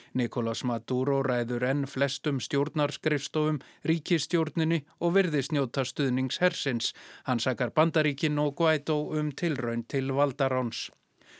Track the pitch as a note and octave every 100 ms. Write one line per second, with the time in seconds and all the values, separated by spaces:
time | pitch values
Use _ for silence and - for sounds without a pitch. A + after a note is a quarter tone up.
0 | - B2+ A#2+ B2 A2+ A2+ B2 A#2 - B2+
1 | C3 C#3 B2 B2 A#2+ A#2+ B2+ C#3+ C3+ C3
2 | C#3 - D#3+ C#3 - C#3 C#3 D#3 D3 -
3 | D3+ D3+ - D#3 D3+ D3+ - - D#3 E3
4 | - E3 - E3+ D3 - D#3+ E3 - -
5 | E3+ F#3+ F3+ D3+ - D3 C3 C#3 B2+ -
6 | C#3 B2+ C3 - F3+ - C#3 A#2+ - -
7 | - - - A#2+ C3+ B2 A#2+ - D#3+ D#3+
8 | D3+ C#3 D3+ D3 D3 C#3+ E3 D#3 C#3+ D3+
9 | D3+ D3+ D3+ - E3+ C#3+ A#2 A#2 A2+ C#3
10 | C3+ C3+ C#3+ - C3+ B2+ A#2+ - - -
11 | _ _ - -